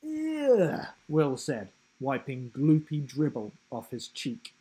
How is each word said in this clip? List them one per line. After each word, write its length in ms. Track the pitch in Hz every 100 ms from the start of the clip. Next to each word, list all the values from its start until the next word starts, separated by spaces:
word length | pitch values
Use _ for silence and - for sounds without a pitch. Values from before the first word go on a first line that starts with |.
Ugh, 800 | 302 311 311 311 285 240 175 - - - _
Will 300 | 151 147 127
said, 320 | - 123 98 _ _ _
wiping 520 | 131 131 - 127 123
gloopy 540 | 131 147 156 151 151 139
dribble 480 | 131 151 120 104 - _
off 200 | 120 110
his 160 | 120 -
cheek. 480 | - - 117 - _